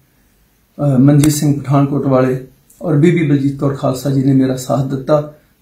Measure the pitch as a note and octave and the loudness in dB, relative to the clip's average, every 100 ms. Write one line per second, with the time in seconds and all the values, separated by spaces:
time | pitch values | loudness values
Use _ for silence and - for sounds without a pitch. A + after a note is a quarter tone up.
0 | _ _ _ _ _ _ _ - C#3+ B2+ | _ _ _ _ _ _ _ -4 0 4
1 | C#3 D3 D3+ D3 D3+ C3 - C#3+ C#3 C#3+ | 4 4 2 0 -2 -2 0 0 0 -2
2 | C#3 C3 C3 B2+ - _ _ _ F3+ D3 | 0 0 0 -4 -10 _ _ _ -2 2
3 | E3+ E3+ D3 C#3+ C#3 C#3 C#3+ C3+ C3+ C3 | 2 2 0 0 -2 -2 -4 -2 -4 -4
4 | C#3+ C3+ C3 C3+ C3 C3 - B2+ C3 C3+ | -2 0 2 2 0 -2 -4 -4 -2 -6
5 | - D3+ D3 - _ _ | -2 -2 -2 -14 _ _